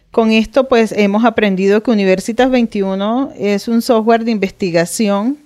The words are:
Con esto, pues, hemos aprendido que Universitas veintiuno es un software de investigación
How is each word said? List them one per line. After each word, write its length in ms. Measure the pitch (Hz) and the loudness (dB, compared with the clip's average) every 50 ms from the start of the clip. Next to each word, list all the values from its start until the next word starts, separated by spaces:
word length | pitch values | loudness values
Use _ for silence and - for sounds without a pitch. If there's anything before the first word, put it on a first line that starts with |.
| _ _ | _ _
Con 220 | - 233 226 220 | -2 0 2 2
esto, 360 | 220 220 214 214 - 277 262 269 | 2 2 0 0 0 0 0 2
pues, 240 | 262 226 226 208 | 2 2 2 0
hemos 340 | - 202 208 196 196 214 233 | 0 0 0 0 2 2 0
aprendido 560 | 233 220 - 220 202 190 185 196 196 202 214 | 0 0 2 0 0 0 0 2 2 2 2
que 100 | 214 - | 2 0
Universitas 580 | 233 208 196 190 185 185 - - 220 226 247 262 | 0 2 2 2 2 0 0 -4 -2 0 0 2
veintiuno 840 | 254 247 233 226 - 208 190 190 190 196 196 214 233 254 277 - - - | 2 0 0 0 -2 -4 -4 -2 -4 -4 -2 -2 -2 -2 -4 -6 -6 -6
es 300 | 190 208 202 196 - - | -2 -2 -2 -2 -2 -2
un 140 | 226 233 | -2 -2
software 420 | 226 - 240 220 214 226 226 233 226 | 0 2 0 2 2 2 2 2 0
de 80 | 233 | -2
investigación 1040 | 226 202 196 190 - - 208 180 165 170 170 175 - - 226 202 202 196 208 247 285 - _ | -2 -2 -2 -4 -4 -4 -4 -2 0 0 0 0 -2 -2 -2 0 0 -2 -2 -4 -6 -6 _